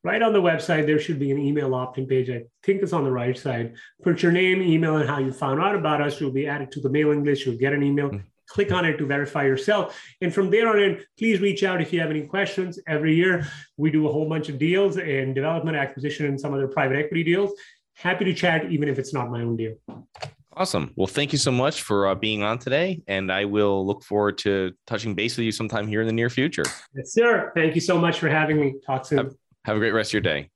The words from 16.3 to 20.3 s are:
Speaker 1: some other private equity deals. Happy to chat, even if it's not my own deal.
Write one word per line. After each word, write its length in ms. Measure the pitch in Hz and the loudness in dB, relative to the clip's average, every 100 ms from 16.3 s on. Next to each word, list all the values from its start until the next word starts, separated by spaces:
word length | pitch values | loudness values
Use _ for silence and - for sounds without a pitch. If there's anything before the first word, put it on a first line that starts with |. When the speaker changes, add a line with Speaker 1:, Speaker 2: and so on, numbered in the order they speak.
| 135 | -2
Speaker 1:
some 140 | - | -4
other 120 | 139 135 | -4 -2
private 300 | 143 135 139 | 0 0 0
equity 260 | 151 170 | -2 -2
deals. 300 | 165 180 202 202 - _ _ | 0 0 0 -4 -18 _ _
Happy 300 | _ 175 180 | _ -4 0
to 80 | 185 | -2
chat, 400 | - 175 160 151 | 0 2 2 0
even 160 | 156 147 | -2 0
if 100 | 135 | -2
it's 140 | 127 | -4
not 180 | 139 120 | -6 -4
my 120 | 117 | -4
own 160 | 117 113 | -4 -4
deal. 160 | 113 110 - - - - - | -6 -10 -18 -20 -20 -16 -16